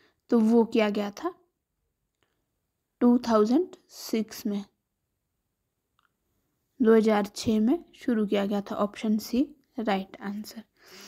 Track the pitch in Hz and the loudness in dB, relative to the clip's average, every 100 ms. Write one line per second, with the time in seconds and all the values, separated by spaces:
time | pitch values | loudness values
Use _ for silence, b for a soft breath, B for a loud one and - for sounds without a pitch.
0 | _ _ - 240 220 233 226 226 214 208 | _ _ 0 2 4 4 4 2 0 0
1 | 202 202 339 359 _ _ _ _ _ _ | -6 -8 -10 -10 _ _ _ _ _ _
2 | _ _ _ _ _ _ _ _ _ - | _ _ _ _ _ _ _ _ _ 0
3 | 247 247 240 220 214 254 370 - _ - | 2 2 2 2 4 2 -2 -8 _ -20
4 | - 226 214 - 214 202 196 _ _ _ | -6 -6 -6 -8 -6 -6 -8 _ _ _
5 | _ _ _ _ _ _ _ _ _ _ | _ _ _ _ _ _ _ _ _ _
6 | _ _ _ _ _ _ _ - 220 226 | _ _ _ _ _ _ _ 0 4 6
7 | 214 214 208 - - 220 220 339 - - | 4 2 -2 -6 -2 0 2 0 -4 -10
8 | - 226 208 208 202 208 202 214 202 - | -4 -2 0 -2 -2 -4 -6 -4 -6 -4
9 | 220 214 - 233 294 - _ - 220 190 | -2 -2 -2 -4 -4 -6 _ -8 -4 -4
10 | 190 - 202 202 214 - - _ B B | -6 -14 -12 -12 -12 -18 -20 _ B B